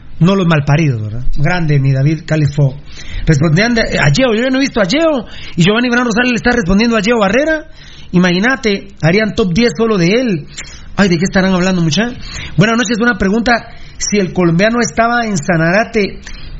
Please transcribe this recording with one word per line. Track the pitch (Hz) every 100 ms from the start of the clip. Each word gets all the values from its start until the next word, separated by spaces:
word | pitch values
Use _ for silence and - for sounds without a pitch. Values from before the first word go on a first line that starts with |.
| - -
no | 165 196
los | 175
malparidos, | 156 143 147 156 113
¿verdad? | 107 113 - -
Grande, | 147 180 160 143
mi | 135
David | 135 143 156 -
Cali | 156 143
Esfo. | 147 143 - - - - - -
Respondían | 156 170 156 214 233
de, | - -
a | 147
Yeo, | 143 262
yo | 214
ya | 262
no | 262
he |
visto | 277 233
a | 185
Yeo, | 277 330 277 - - - -
y |
Giovanni | 170 220 247
Bran | 240 247
Rosales | 220 247
le | 240
está | 240
respondiendo | 240 175 196 240 226
a |
Yeo | 202 240
Barrera. | 196 233 311 311 311 - - - -
Imagínate, | 175 180 175 226 269 220 196 - -
harían | 247 214 220 -
top | 202
diez | 170 233 151
solo | 226 208
de | 170
él. | 226 254 165 - - - - - -
Ay, | 196
¿de | 170
qué | 190
estarán | 190 185
hablando, | 180 185 185
muchacha? | 165 147 240 254 - - - -
Buenas | 214 226
noches, | 233 226
una | 240 190
pregunta. | 190 220 233 226 - - - -
Si | - 202
el | 180
colombiano | 175 170 165 214 240
estaba | 233 - 233 240 226
en | 190
Sanarate | 143 165 165 196 233 220 196 - - - - -